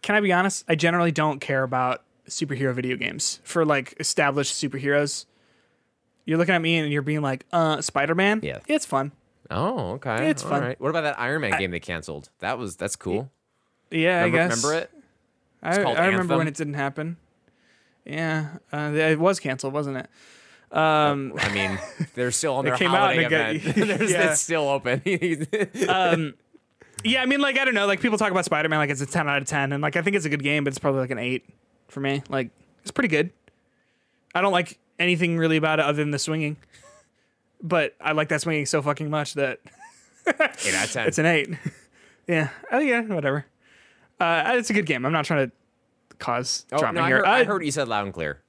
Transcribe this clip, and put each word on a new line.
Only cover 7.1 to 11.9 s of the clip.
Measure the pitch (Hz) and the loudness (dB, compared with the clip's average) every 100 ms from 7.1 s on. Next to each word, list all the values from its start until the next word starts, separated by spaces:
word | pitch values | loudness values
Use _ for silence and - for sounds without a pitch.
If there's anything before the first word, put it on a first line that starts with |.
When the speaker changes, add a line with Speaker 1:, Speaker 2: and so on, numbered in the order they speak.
| 151 | -2
Speaker 1:
like, | 143 131 - | -2 -4 -2
"Uh, | 175 160 156 | 0 2 0
Spider-Man? | - - 147 170 196 214 | -2 -2 0 2 2 2
Speaker 2:
Yeah. | 73 64 - | -4 -10 -2
Speaker 1:
It's | 302 - | -2 0
fun." | 135 139 _ _ _ - | -2 -2 _ _ _ -8
Speaker 2:
Oh, | 90 170 247 92 120 | -4 -2 -2 -6 -6
okay. | 135 110 311 | -4 -2 0
Speaker 1:
It's | 147 - | -2 -2
Speaker 2:
All | |
Speaker 1:
fun. | 143 | -2
Speaker 2:
right. | 127 131 | -2 -4
What | 139 | -2
about | 165 | 0
that | 151 - | -2 -2
Iron | 120 156 | -2 -2
Man | 123 | -2
Speaker 1:
I | 87 | -2
Speaker 2:
game | 95 | -2
they | 85 | -4
canceled? | - | -6